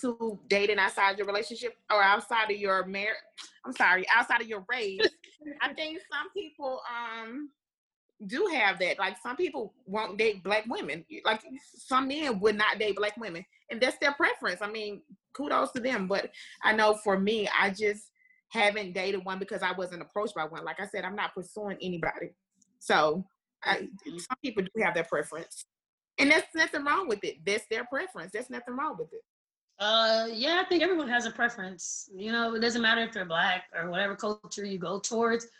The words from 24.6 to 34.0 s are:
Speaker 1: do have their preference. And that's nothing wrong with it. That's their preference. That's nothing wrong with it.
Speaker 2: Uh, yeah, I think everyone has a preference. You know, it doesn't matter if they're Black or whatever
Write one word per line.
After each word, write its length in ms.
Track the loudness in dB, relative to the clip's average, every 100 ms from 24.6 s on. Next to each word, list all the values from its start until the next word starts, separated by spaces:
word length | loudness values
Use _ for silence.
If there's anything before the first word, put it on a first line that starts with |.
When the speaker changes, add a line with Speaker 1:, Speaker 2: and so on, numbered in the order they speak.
Speaker 1:
do 180 | -4 -2
have 120 | 0 0
their 80 |
preference. 640 | 0 -2 -4 -8 -12 -14 -18 _ _ _ _ 2
And 140 | 4
that's 160 | 4 2 0
nothing 280 | 0 0
wrong 240 | 0 0 0
with 160 | -2
it. 220 | -4 -4 -2
That's 180 | -2 -2
their 160 | -6 -4
preference. 460 | -4 -6 -8 -10
That's 160 | -10 -8
nothing 260 | -10 -8 -6
wrong 200 | -4 -6
with 160 | -10
it. 80 | -12 -20 _ _ _ _ -4
Speaker 2:
Uh, 500 | 2 4 4 4 0
yeah, 280 | -2 0 2 2
I 20 |
think 140 | 4
everyone 260 | 4 2 2
has 180 | 0 0
a 40 |
preference. 800 | 0 0 0 -10 -10 -10 -10 -12
You 180 | -8 -2
know, 240 | 0 0 2
it 40 |
doesn't 220 | 0 2
matter 200 | 4 4
if 100 | 0
they're 100 | -4
Black 420 | -2 2 2 0 -4
or 160 | -6 -4
whatever 240 | 0